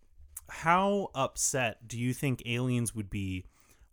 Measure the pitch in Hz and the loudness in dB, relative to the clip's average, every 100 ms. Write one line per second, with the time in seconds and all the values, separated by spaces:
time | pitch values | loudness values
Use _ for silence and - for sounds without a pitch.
0 | - - - - - - 165 180 196 202 | -20 -20 -18 -18 -14 -2 4 4 4 2
1 | 185 135 131 - - 143 117 - 113 117 | -2 -2 -2 0 0 2 0 -2 -8 -2
2 | 123 123 143 123 120 120 127 123 117 110 | 0 2 0 -2 -2 0 2 2 0 -4
3 | 98 104 95 92 - - _ - - | -6 -4 -2 -4 -8 -18 _ -20 -20